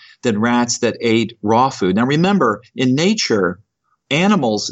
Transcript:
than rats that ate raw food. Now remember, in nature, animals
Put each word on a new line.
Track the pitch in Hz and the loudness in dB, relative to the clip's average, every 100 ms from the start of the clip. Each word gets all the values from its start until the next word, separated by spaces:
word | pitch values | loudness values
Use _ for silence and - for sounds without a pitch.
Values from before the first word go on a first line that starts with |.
| - _ | -20 _
than | 123 104 | -4 0
rats | 117 120 117 - | 0 0 -2 -2
that | 113 - | -4 -2
ate | 117 113 113 - | 0 0 -2 -4
raw | 104 117 131 | 0 2 0
food. | - 92 98 | 0 0 0
Now | |
remember, | 127 151 185 196 120 104 - | 0 2 2 2 0 -2 -8
in | - 127 | -4 0
nature, | 139 185 220 - 107 90 95 _ _ _ _ - | 2 0 0 0 0 0 -4 _ _ _ _ -6
animals | 147 196 190 120 104 - | 0 2 2 0 -4 -4